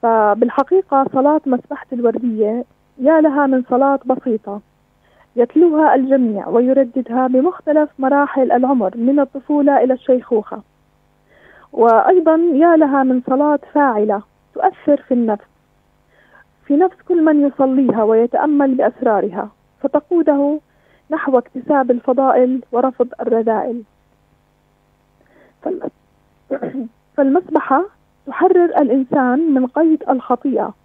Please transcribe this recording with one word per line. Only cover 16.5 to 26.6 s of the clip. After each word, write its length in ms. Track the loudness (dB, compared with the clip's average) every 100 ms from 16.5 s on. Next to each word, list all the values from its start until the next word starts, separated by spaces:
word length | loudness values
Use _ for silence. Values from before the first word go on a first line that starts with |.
| _ _
في 60 |
نفس 220 | 0 0 -2 _
كل 160 | 0
من 240 | 2 2 0
يصليها 560 | 0 0 2 0 2
ويتأمل 720 | 2 2 2 0 0 0 0 0
بأسرارها، 760 | -2 -2 -2 0 -2 -6 -12 _ _ _
فتقوده 760 | -4 -4 _ 0 0 0 0 -4 _ _ _ _ _
نحو 260 | -6 0 -2
اكتساب 540 | -2 -14 -2 -2 0
الفضائل 680 | -2 -2 0 2 2 0 -2 -4
ورفض 360 | -4 -4 -2 -6 -6
الرذائل. 640 | -4 -2 -2 -4 -4 -10 -14 _ _ _ _ _ _ _ _ _ _ _ _ _ _ _ _ _
فالم-، 260 | -10 -8 -10 _ _ _ _ _ _
<clears throat> 360 | -8